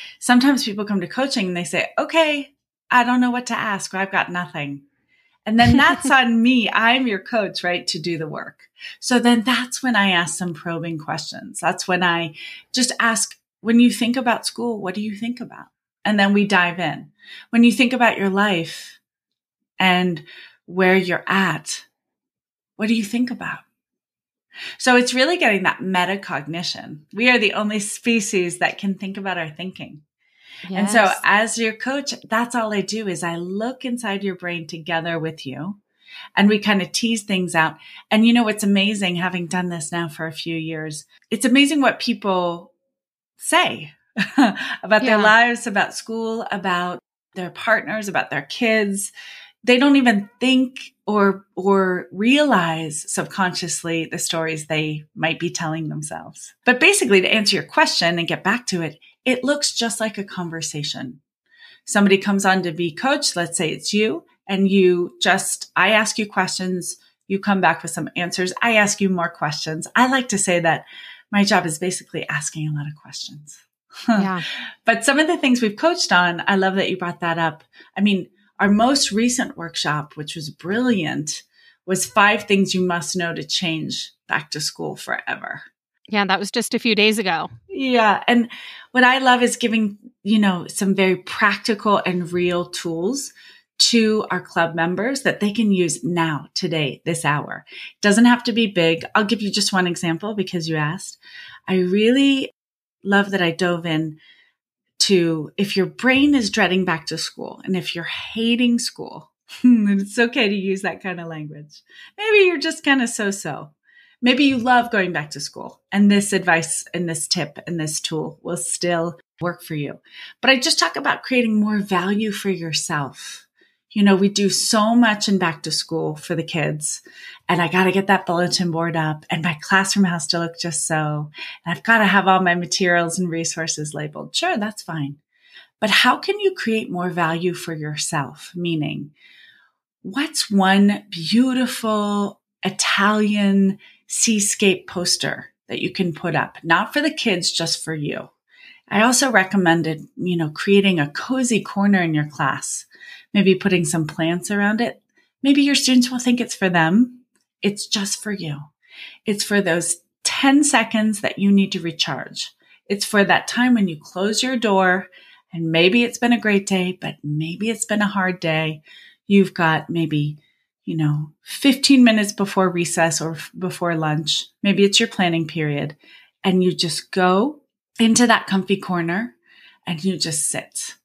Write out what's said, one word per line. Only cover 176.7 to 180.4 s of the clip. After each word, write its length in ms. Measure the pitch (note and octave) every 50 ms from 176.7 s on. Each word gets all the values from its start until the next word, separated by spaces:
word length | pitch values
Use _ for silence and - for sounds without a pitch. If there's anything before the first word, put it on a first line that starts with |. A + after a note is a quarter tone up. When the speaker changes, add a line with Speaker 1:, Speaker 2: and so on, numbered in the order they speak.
| F3
Speaker 1:
just 360 | F3 - E3 D3+ - - _
go 500 | - F#3+ F3+ F#3 F#3 F#3+ A3+ D4 D4+ - _ _ _ _ _ _ _ -
into 260 | A#3 A3+ A3+ A3 A#3+
that 200 | A#3+ A3+ - -
comfy 300 | - G3 F#3+ F#3 - G3 F#3+
corner 560 | - - F3+ E3+ E3 E3+ E3+ G3 A#3+ A#3+ - _ _ _ _ _ - - _ _ _
and 160 | - F3 D3+ E3
you 140 | F#3+ F3+ D3+
just 300 | - E3 D3+ -